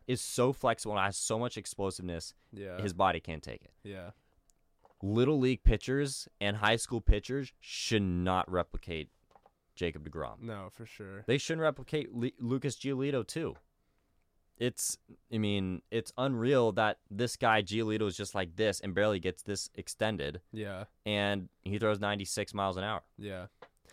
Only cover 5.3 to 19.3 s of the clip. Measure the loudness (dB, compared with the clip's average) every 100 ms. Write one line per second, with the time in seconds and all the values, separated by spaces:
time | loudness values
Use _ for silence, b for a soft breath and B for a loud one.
5.3 | 4 4 6 6 6 2 0 0 -4 -12
6.3 | _ -2 2 4 2 2 2 4 4 2
7.3 | -4 -6 -12 -12 -8 0 2 4 2 2
8.3 | 2 2 0 -2 -4 -6 -6 -8 _ _
9.3 | -20 _ _ _ -4 -4 -4 -8 -8 -8
10.3 | -8 -10 -10 -12 -14 -18 -16 -14 -8 0
11.3 | 0 0 0 0 0 -4 -4 -4 -4 -4
12.3 | -4 -2 0 -2 -2 -2 -2 0 -2 -2
13.3 | -4 -6 -6 _ _ _ _ _ _ _
14.3 | _ _ -4 -2 -2 -4 -6 -12 -20 _
15.3 | 0 2 2 0 -4 -4 -4 -4 -2 -2
16.3 | 2 4 6 4 4 2 0 _ -4 -4
17.3 | 2 4 4 4 0 0 2 0 -2 -4
18.3 | -4 -4 2 2 2 -2 2 2 2 -2